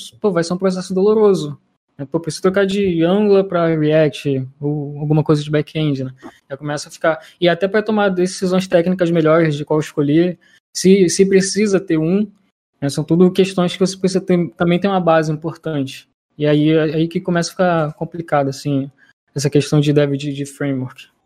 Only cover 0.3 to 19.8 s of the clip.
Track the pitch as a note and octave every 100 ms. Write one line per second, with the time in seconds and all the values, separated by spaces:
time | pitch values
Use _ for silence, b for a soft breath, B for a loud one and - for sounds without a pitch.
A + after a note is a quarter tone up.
0.3 | E3+ E3 F3+ F#3+ F#3 F3+ F#3 G3+ A3 G#3
1.3 | F3+ D3 C#3 _ _ _ - C#3 D#3+ D#3+
2.3 | - F#3 G3 G3 G3+ G3 E3 E3+ G3+ G#3
3.3 | G3 F#3+ F3 E3 D#3+ D3+ D#3 D3+ - C#3+
4.3 | C3+ C3 - D3 D3 C#3+ D3 D3+ D#3 D3
5.3 | D3+ D3 D3+ D3+ D#3 D#3 C3+ C3 C3 B
6.3 | B - C#3 D3 D3 E3 - E3 D#3 B
7.3 | B F3 E3+ F#3+ G#3+ G#3+ G#3+ G3+ F3+ F#3
8.3 | - F#3 F#3 F#3 F3 F3 F#3 E3+ E3+ D#3
9.3 | D#3+ D#3+ D3 D3 D#3 D3+ - C#3+ D#3 F3+
10.3 | E3+ b b _ - F3+ G3 E3+ - F#3+
11.3 | F#3+ F#3 G3 G#3+ F#3+ F#3+ D#3+ D#3+ G3 G#3
12.3 | _ _ _ _ - C#3+ D#3 D3 E3 F#3
13.3 | F#3 F#3 F#3 F3 - F#3 - F#3 F#3 F3+
14.3 | F3+ E3+ - F3 F3 G3 F#3+ E3+ D#3+ D#3
15.3 | D3+ D#3+ - D#3+ D3 C3+ - _ _ _
16.3 | - D3 D3+ D3+ D#3+ D#3 D#3+ E3 F3 F3+
17.3 | E3+ E3 - F3+ E3 D3+ - D#3+ E3+ E3
18.3 | D3 C#3 C3+ D3 C#3 C#3 _ b _ _
19.3 | C#3+ C#3 D3 - D3+